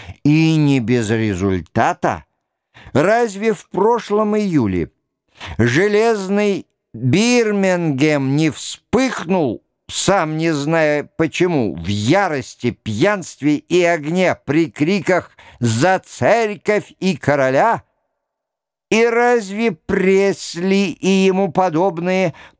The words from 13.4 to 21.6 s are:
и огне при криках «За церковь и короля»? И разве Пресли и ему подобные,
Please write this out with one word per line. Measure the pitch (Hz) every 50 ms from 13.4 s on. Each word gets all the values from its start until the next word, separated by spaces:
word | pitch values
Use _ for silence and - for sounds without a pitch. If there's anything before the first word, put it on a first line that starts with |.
| 135 147 147
и | 156 - _ 165 180
огне | 175 170 170 165 143 151 170 185 185 165 127 - _
при | - 139 160 170 139
криках | - - 151 160 202 196 139 170 180 170 - - _ _ - - - -
«За | 120 117 110 117 143 185 190 175 -
церковь | - - - 123 143 202 233 226 214 208 151 _ - 208 202 - - - _
и | - 185 175
короля»? | 127 - - 143 139 131 131 131 139 190 233 220 117 - _ _ _ _ _ _ _ _ _ _ _ _ _ _ _ _ _ _ _ _ _
И | - 220 233
разве | 233 226 233 240 240 247 240 202 190 196 208 233 226
Пресли | 170 - _ - 196 196 185 190 190 190 196 196 180 - - - - 170 175 190 190 196 202 180
и | - - -
ему | 185 196 190 190 190 185 190 196 185
подобные, | 135 185